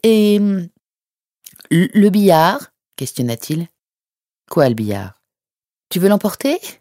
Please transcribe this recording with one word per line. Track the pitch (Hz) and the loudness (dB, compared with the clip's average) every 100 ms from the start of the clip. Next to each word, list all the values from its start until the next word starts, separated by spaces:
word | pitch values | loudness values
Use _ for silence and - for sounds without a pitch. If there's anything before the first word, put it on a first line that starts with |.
« | |
Et, | 226 220 208 208 | 2 2 2 2
hum, | 202 190 175 _ _ _ _ _ _ _ - _ - | 0 -4 -8 _ _ _ _ _ _ _ -20 _ -2
le, | 165 180 | 0 0
le | 220 202 | 2 2
billard ? » | 202 196 160 165 262 - _ _ - | 4 4 4 4 0 -10 _ _ -14
questionna-t-il. « | 131 - 120 117 - 156 170 _ _ _ _ _ _ _ _ | -12 -6 -6 -6 -8 -8 -8 _ _ _ _ _ _ _ _
Quoi, | 170 135 | 0 0
le | |
billard ? | 110 107 98 98 _ _ _ _ _ _ _ _ | 0 -6 -8 -10 _ _ _ _ _ _ _ _
Tu | 185 | -2
veux | 190 | 2
l'emporter ? | 202 208 - 269 349 - - | 2 -2 -4 -4 -4 -8 -20